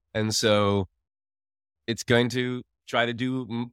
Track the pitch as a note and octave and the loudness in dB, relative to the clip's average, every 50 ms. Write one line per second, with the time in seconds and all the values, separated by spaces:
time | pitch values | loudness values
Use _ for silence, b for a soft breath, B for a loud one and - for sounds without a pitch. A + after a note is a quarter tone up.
0 | _ _ - A2 G#2+ A2 A2 - - A2 G#2+ G#2 G#2 G2+ G2+ G2+ F#2+ - _ _ | _ _ -6 -4 -2 -2 0 0 2 4 4 4 4 4 2 2 0 -2 _ _
1 | _ _ _ _ _ _ _ _ _ _ _ _ _ _ _ _ _ - A#2 - | _ _ _ _ _ _ _ _ _ _ _ _ _ _ _ _ _ -8 -6 -6
2 | - - B2 A#2+ A#2+ A#2+ A2 B2+ B2 B2+ B2+ B2 - - _ _ _ - - A#2+ | 0 2 4 4 4 2 0 -4 -4 -4 -6 -8 -12 -14 _ _ _ -4 0 0
3 | A#2 A#2+ A#2+ A#2 C3 B2+ C3 C3 B2+ - A2+ A#2 A#2+ A#2+ | 0 0 0 -2 -4 -4 -2 -4 -6 -6 -6 -6 -6 -8